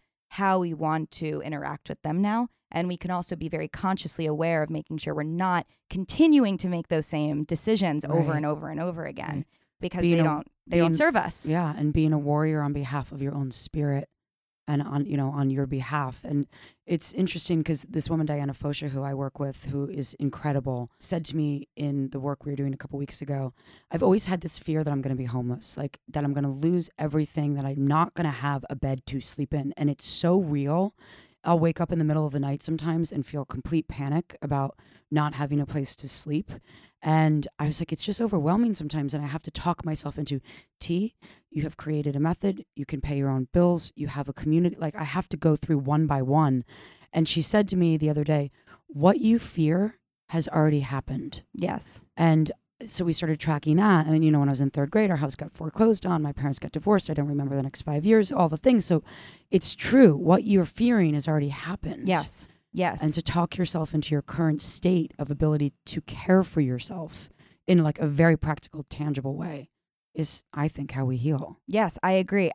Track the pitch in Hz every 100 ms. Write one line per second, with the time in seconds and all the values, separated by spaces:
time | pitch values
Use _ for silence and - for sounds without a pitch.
0 | _ _ _ - 196 190 180 156 160 160
1 | 156 - 156 147 - 147 139 151 - 156
2 | 156 165 202 226 240 _ _ 170 180 180
3 | 175 180 175 170 160 160 156 - 190 190
4 | 160 - 156 151 165 165 151 160 - 156
5 | - 151 151 170 185 175 - _ _ 190
6 | 185 - 320 294 220 185 185 175 - 160
7 | 156 156 151 147 151 165 - 220 180 151
8 | 147 160 151 151 151 151 156 151 175 165
9 | 156 - - 147 - _ _ _ 175 180
10 | 175 165 156 151 - _ - 170 170 165
11 | 311 233 - - 151 165 165 151 147 156
12 | 156 151 143 147 156 156 143 143 131 143
13 | 127 143 139 143 135 - - 151 147 139
14 | - _ _ _ _ _ - 147 143 143
15 | 143 147 135 143 135 135 135 135 120 151
16 | 135 131 - 143 143 - - _ - 170
17 | - - 190 170 - 165 151 147 - 156
18 | 139 160 156 147 143 131 147 147 147 135
19 | 139 139 139 - 139 - 139 139 143 147
20 | 135 - 143 - 151 139 131 123 120 _
21 | - 170 160 156 151 143 - - 147 139
22 | 135 135 139 139 147 139 139 135 - 143
23 | 143 - 139 139 131 - _ - _ 170
24 | 196 202 180 180 160 - - 156 147 143
25 | 131 131 123 123 123 117 - - 143 -
26 | - 147 143 139 139 135 160 175 165 -
27 | 151 151 151 - 147 139 135 135 139 151
28 | 170 - 147 123 139 139 - 139 135 135
29 | - 135 - - 143 151 139 - 147 139
30 | - - 170 185 170 147 139 165 196 -
31 | - - _ _ - 170 170 - 170 165
32 | 151 151 151 143 139 139 - 160 156 165
33 | 165 147 131 147 131 - - 160 - -
34 | 139 156 - - 139 139 139 - _ _
35 | _ 151 151 139 143 147 139 151 139 -
36 | 143 - 156 147 - - - - _ _
37 | 156 156 156 151 - - 147 - 165 156
38 | - 202 226 196 147 196 240 196 147 151
39 | 143 147 143 156 - - 175 170 165 151
40 | 147 143 147 139 - - _ _ - 170
41 | 214 - - _ _ 151 156 - 151 151
42 | 147 139 160 175 196 196 - - 139 143
43 | 143 143 139 131 127 175 175 175 - -
44 | 147 135 139 - 151 160 175 - 156 -
45 | 147 156 - 151 165 151 - 151 135 151
46 | 156 139 131 147 151 131 120 - - -
47 | _ - 160 170 151 214 208 185 170 160
48 | 151 151 147 151 143 - _ - - 143
49 | 170 208 220 226 - - 151 175 208 -
50 | _ _ _ 165 156 160 156 147 135 139
51 | - 135 - - - - 170 - - -
52 | - - 165 160 156 - _ _ 226 -
53 | 175 160 165 151 151 147 156 160 214 175
54 | 156 156 156 151 139 131 139 143 139 214
55 | 208 156 143 - 151 - 160 - 220 208
56 | 185 170 151 - 139 131 147 - - 208
57 | - 151 143 143 139 139 135 - - 147
58 | 180 220 190 262 170 156 254 240 - 160
59 | - - - - _ 190 - - - 262
60 | 226 143 - 190 233 196 170 - 240 233
61 | 165 147 151 156 143 139 160 196 - -
62 | 190 175 143 - - _ _ - 180 -
63 | 156 160 - 180 170 - 175 170 160 156
64 | 147 147 - 156 160 151 - - 170 180
65 | 156 - 139 147 156 151 143 - - -
66 | - - - 190 185 160 131 123 - 180
67 | 156 - - _ _ _ - 180 151 -
68 | 156 143 165 156 156 151 - 156 143 -
69 | 151 139 135 143 170 143 151 _ _ _
70 | _ 147 156 - - - 151 - 135 131
71 | 131 127 139 139 - - - 202 196 -
72 | 185 190 185 202 175